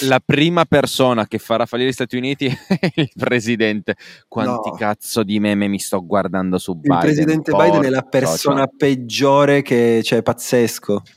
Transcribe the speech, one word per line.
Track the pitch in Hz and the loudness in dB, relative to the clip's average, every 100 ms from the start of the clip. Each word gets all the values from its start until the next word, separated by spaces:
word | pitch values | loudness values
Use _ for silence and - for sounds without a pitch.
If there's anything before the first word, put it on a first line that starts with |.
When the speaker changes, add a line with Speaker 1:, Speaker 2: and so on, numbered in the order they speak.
| 135 | 2
Speaker 1:
la | 127 - | 2 2
prima | 135 165 175 | 2 2 2
persona | 156 143 131 - 127 117 101 | 2 2 2 2 2 2 -2
che | 107 | -4
farà | - 113 117 | -2 -2 -2
fallire | 120 131 | -2 -2
gli | |
Stati | 127 123 127 | -2 -6 -6
Uniti | 131 139 131 | -6 -4 -4
<laughs> | - - 190 | -4 -4 -2
è | 170 - | -2 -2
il | 143 | -4
presidente. | - 123 123 110 110 110 104 101 98 - - - | -2 -2 0 0 0 0 -2 -4 -8 -10 -20 -12
Quanti | 113 120 120 101 | -6 -4 -4 -6
Speaker 2:
No. | - | -4
Speaker 1:
cazzo | 107 104 - 117 | -4 -4 -4 -4
di | 101 104 | -2 0
meme | 104 101 101 | 0 0 0
mi | 98 | -4
sto | - 98 85 | -4 -6 -2
guardando | 92 92 95 92 90 | -2 -2 -2 -2 -4
su | - | -4
Speaker 2:
Il | 82 | -4
Speaker 1:
Biden? | 76 85 | 0 2
Speaker 2:
presidente | 147 151 156 160 147 | 2 0 0 0 0
Biden | 147 165 151 | 2 2 2
è | 135 | 0
la | 131 | -2
Speaker 1:
Porca | - 135 | -2 0
Speaker 2:
persona | 135 165 147 135 | 0 0 0 0
Speaker 1:
socio. | 135 - | 0 0
Speaker 2:
peggiore | 143 127 120 107 139 139 143 143 | 0 0 -4 0 4 4 4 2
che, | - 120 117 113 | 2 2 4 2
cioè, | - 117 | 2 0
è | |
pazzesco. | 110 117 - 127 113 - - 101 - | 0 -4 0 2 2 -2 -4 -4 -4